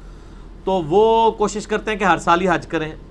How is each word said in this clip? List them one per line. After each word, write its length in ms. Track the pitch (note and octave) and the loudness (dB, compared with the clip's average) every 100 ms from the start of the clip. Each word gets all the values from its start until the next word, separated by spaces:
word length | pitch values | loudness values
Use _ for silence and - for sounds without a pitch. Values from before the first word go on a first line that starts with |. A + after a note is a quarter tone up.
| - - - - - - | -18 -20 -20 -20 -20 -10
تو 80 | - | -2
وہ 600 | F#3+ D3+ F#3 A3 A3+ A3+ | -2 2 4 4 4 2
کوشش 360 | A3 G3+ G#3 G3+ | 2 -2 -4 -6
کرتے 240 | G#3 G#3+ | -6 -4
ہیں 60 | G#3+ | -2
کہ 60 | |
ہر 140 | G3 D#3+ | 2 2
سال 240 | F3+ E3+ | 2 2
ہی 60 | F#3 | 2
حج 180 | D#3+ - | -2 -2
کریں۔ 240 | D#3+ D#3 D#3+ - | -6 -6 -10 -6